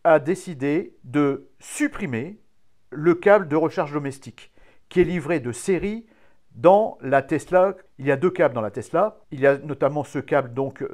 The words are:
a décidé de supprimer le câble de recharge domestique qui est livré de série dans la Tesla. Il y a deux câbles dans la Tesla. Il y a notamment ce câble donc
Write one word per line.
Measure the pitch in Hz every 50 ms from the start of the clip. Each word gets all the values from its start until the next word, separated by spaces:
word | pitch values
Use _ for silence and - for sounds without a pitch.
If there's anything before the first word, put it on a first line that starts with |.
| -
a | 170 160 151
décidé | 131 147 190 185 - - 170 131 135 143 147 170 208 - - _ -
de | 127 123 147 147 143 139 - - _ _ _
supprimer | - - - - 294 285 - - 208 160 123 113 131 170 208 - _ _ _ _ _ _ _ _ _ _
le | - 147 147 170 175
câble | 175 175 202 202 214 196 147
de | 139
recharge | 156 156 156 - - 170 139 143
domestique | 151 143 139 131 - - 123 - - - - _ _ - - _ _ _ -
qui | - 180
est | 175
livré | 151 175 175 135 147 175 156
de | 117 120
série | 113 - - - 190 165 180 202 214 226 226 _ _ _ _ _ _ _ _ _ -
dans | 113 117 170 190 208 220 - - -
la | - 131 135 139
Tesla. | 139 - 165 143 - - 170 180 185 196 190 - - _ _ -
Il | 131 139
y |
a | 139 135
deux | 143 185
câbles | 180 180 165 143 127
dans | 120
la | 107 104
Tesla. | 104 120 110 - - 165 196 214 - - _ -
Il | - 135
y | 135
a | 139 139 139
notamment | 160 151 143 - 156 135 147 151 139
ce | - - 147
câble | 127 - 151 143 127 123 117
donc | 127 135 135 131 - 139 -